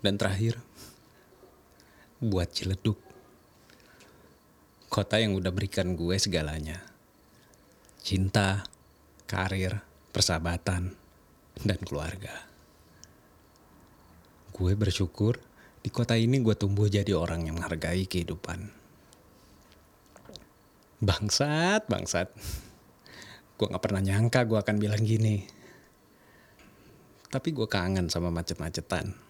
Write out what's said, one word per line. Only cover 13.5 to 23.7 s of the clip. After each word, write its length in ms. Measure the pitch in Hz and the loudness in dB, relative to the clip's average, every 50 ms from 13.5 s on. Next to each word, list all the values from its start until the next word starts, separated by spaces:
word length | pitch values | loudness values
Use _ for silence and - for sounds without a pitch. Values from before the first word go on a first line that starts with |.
| _ - - - - - - - - - - - - - - - - - - - - | _ -20 -20 -20 -20 -20 -20 -20 -20 -20 -20 -20 -20 -20 -20 -20 -20 -20 -20 -20 -6
Gue 160 | - 92 90 98 | 0 2 2 4
bersyukur 640 | 104 107 95 92 - 95 87 - - 104 107 120 - - - - - - - - - _ | 4 2 0 2 0 -2 -4 0 0 2 2 2 0 -6 -20 -20 -20 -20 -20 -20 -8 _
di 80 | - - | -6 -2
kota 240 | - 120 - 117 | -2 0 2 4
ini 240 | 117 113 117 131 139 | 4 4 4 4 4
gue 160 | 123 110 104 | 4 4 4
tumbuh 320 | - - 98 101 101 107 104 | 4 2 0 2 4 4 4
jadi 240 | 98 101 98 107 98 | 4 2 2 4 2
orang 360 | 80 80 80 82 85 82 80 | 2 2 0 -2 -2 -4 -4
yang 120 | 78 85 | -4 -4
menghargai 480 | 87 - 85 82 82 82 87 92 95 92 | -4 -4 -4 -2 -2 -2 0 0 -2 0
kehidupan. 640 | - 92 85 87 90 82 - - 82 87 92 104 - - - - - - - - - - - - - - - - - - - - - - - _ - _ _ _ - - - - - - - _ _ _ _ _ _ _ _ _ _ _ | -2 -4 -2 -2 -6 -8 -8 -10 -10 -8 -10 -12 -14 -18 -20 -20 -20 -20 -20 -20 -20 -20 -20 -20 -20 -20 -20 -20 -20 -20 -20 -20 -20 -20 -20 _ -20 _ _ _ -20 -20 -20 -20 -20 -20 -20 _ _ _ _ _ _ _ _ _ _ _
Bangsat, 840 | 113 101 90 - 104 104 - - 139 147 151 156 165 180 202 220 214 - | 2 2 2 2 0 0 2 2 2 2 2 2 2 4 2 2 2 0
bangsat. 440 | 220 - - - - 85 92 - - - - - - - - - - - - - - - - - - - - - - - - - - - | -2 -2 -2 -2 0 -2 -2 -2 -6 -12 -10 -10 -10 -10 -12 -16 -20 -20 -20 -20 -20 -20 -20 -20 -20 -20 -20 -20 -20 -20 -20 -20 -4 -4
Gue 80 | 107 | -4
nggak 160 | 98 | -2